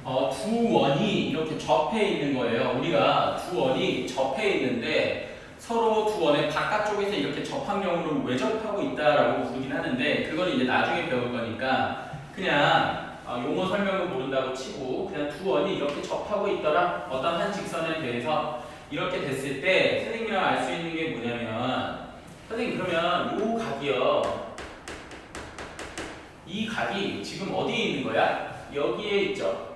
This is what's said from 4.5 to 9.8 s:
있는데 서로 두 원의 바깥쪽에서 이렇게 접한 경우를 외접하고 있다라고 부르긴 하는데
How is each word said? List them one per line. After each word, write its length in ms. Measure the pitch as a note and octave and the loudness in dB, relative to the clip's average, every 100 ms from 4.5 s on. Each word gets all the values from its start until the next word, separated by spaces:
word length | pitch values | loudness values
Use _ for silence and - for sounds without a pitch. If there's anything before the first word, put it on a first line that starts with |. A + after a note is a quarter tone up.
있는데 880 | F3 C3 A2+ D3+ - - - - - - - | 2 2 0 0 2 2 -2 -6 -12 -16 -16
서로 480 | - A#3 A3+ G#3+ G#3+ | -2 2 4 4 2
두 180 | G#3 | 2
원의 260 | C4+ C#4+ G#3 | 4 4 4
바깥쪽에서 640 | - - G#3+ G#3+ G3+ G3+ | 0 0 0 0 0 0
이렇게 300 | - - - | 0 0 -2
접한 380 | - - - G3 | -4 -4 -2 -2
경우를 420 | F#3 E3+ D#3+ C#3 | 0 0 0 0
외접하고 580 | A#2 B2+ A3 - - - | 0 0 2 0 -2 -2
있다라고 640 | C3+ C3 D3+ D3 - - - | -2 2 4 6 4 2 -2
부르긴 260 | B2+ C3+ | -4 -4
하는데 500 | D#3 | -2